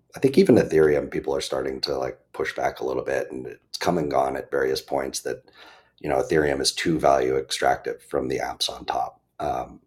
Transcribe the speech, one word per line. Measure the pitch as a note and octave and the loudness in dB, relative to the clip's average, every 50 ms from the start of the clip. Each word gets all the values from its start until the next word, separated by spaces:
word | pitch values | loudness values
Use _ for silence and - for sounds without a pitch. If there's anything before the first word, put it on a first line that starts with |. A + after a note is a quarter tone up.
| _ _ - | _ _ -2
I | - | 0
think | - C3+ C3 | 0 4 6
even | F3+ G3 F#3 B2+ | 6 8 8 8
Ethereum, | G2 D#2+ - E2 D#2 D#2 D2+ D2 C#2 - - | 6 6 6 6 6 6 6 4 2 0 -2
people | - E2+ - - C#2 | -6 -6 -4 -4 -4
are | C2+ | -4
starting | - - C2+ C2 C2 C2+ C2 C2 | -4 -4 -4 -4 -4 -4 -6 -6
to, | - D2+ C#2 | -4 -4 -4
like, | C2 B1+ B1 - - _ _ - | -4 -4 -6 -8 -10 _ _ -6
push | - D#2 - - | -6 -6 -4 -4
back | - C2 C2+ - - | -4 -4 -4 -4 -4
a | B1 | -4
little | C2 B1+ B1+ A#1+ | -4 -2 -2 -2
bit, | B1+ C2+ C2 C2+ C2+ | -2 -2 -2 -4 -4
and | C2 B1+ B1+ | -8 -10 -10
it's | B1 - - _ _ - | -12 -14 -16 _ _ -10
come | - - F#2 F2 | -4 0 0 2
and | F2 D#2 C#2+ | 2 0 0
gone | C2+ C2 C2+ C2 C2+ | 0 0 0 0 -2
at | C2 - - | -6 -6 -2
various | C#2 C#2 C2+ C2 C2 C2+ | -2 0 0 0 0 -2
points | - - C#2+ C#2 C2+ C2 - - | -4 -4 -4 -4 -2 -4 -6 -8
that, | - C2+ B1 - - _ _ - - - - - _ _ _ _ | -8 -8 -8 -8 -12 _ _ -20 -20 -20 -20 -20 _ _ _ _
you | - D2+ | -4 -2
know, | C#2 | 0
Ethereum | C2 C2 - E2+ D#2 D2 C#2+ C#2 C#2 | 0 0 2 2 2 4 2 2 0
is | C2+ - | 0 -2
too | - - - F2+ E2 D2 | -2 -2 0 0 2 4
value | C2+ C#2 C2+ C2 B1+ B1+ C2 | 4 4 4 4 4 2 0
extractive | C2+ C2 - - - D2 C2+ C2 - - - - - | -2 -2 -4 -4 0 0 0 0 0 -2 -8 -10 -10
from | - - - C#2+ C2 | -8 -6 -4 -4 -2
the | B1+ C2 B1 | -2 -4 -4
apps | B1 B1+ B1+ - - - | -4 -6 -6 -6 -6 -6
on | - - - | -6 -8 -8
top. | - - B1 B1 - - _ _ _ _ - | -6 -4 -4 -6 -6 -10 _ _ _ _ -6
Um, | - D2 B1+ B1 A#1+ - - - _ | -4 -4 -4 -4 -6 -8 -12 -20 _